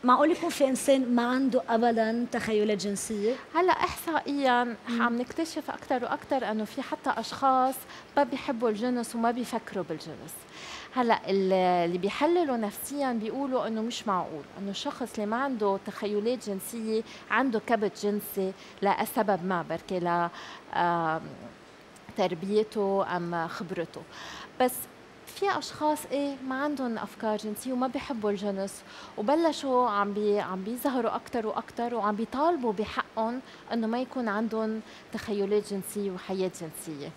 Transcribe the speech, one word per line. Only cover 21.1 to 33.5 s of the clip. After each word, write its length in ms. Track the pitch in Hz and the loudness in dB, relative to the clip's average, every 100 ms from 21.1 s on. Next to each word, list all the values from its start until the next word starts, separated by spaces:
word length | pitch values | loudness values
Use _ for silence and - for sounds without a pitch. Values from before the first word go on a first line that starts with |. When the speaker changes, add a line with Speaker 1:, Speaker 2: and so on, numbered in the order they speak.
| 160 156 - 120 - - - - - - - | -2 -4 -14 -16 -18 -20 -20 -20 -20 -12 0
Speaker 2:
تربيته 1000 | 185 170 196 214 214 226 196 196 175 175 | 0 0 2 2 2 0 2 2 2 0
أم 320 | 170 170 165 | -2 -2 -2
خبرته. 520 | - 170 180 165 135 - - - - - - | -6 -6 -4 -6 -8 -14 -16 -14 -14 -16 2
بس 120 | 254 - - - - - - | 2 2 -12 -16 -20 -20 -16
في 320 | - 392 - | -2 0 0
أشخاص 400 | - - 302 302 - | -4 -2 0 0 -2
إيه 220 | 269 285 269 262 | -2 -2 -4 -4
ما 140 | 262 | -2
عندهم 360 | 294 277 254 220 | -2 0 -2 -2
أفكار 380 | 196 - 220 214 | -6 -4 -2 -2
جنسية 360 | 214 208 254 | -4 -6 -4
وما 140 | 247 254 | 0 0
بيحبوا 440 | 269 - 233 208 | -2 -4 -2 0
الجنس، 440 | 202 208 196 196 - - - - - | 0 -2 -2 -4 -8 -16 -18 -14 -4
وبلشوا 720 | 214 311 330 - 277 247 247 | 2 4 4 2 2 4 4
عم 220 | 202 202 | 2 0
بي-، 280 | 208 208 202 | 2 2 2
عم 240 | 175 185 | 0 -4
بيظهروا 500 | 190 240 285 254 226 - | -4 -2 0 2 0 -2
أكتر 300 | - 247 220 | -4 -4 -2
وأكتر، 480 | - - - 240 | -4 -6 -4 -2
وعم 220 | 233 208 208 | 0 0 0
بيطالبوا 560 | 226 254 320 339 240 | -2 2 2 2 0
بحقهم 680 | 196 214 - - - 220 247 - | 0 -2 -2 -4 -2 -2 -2 -10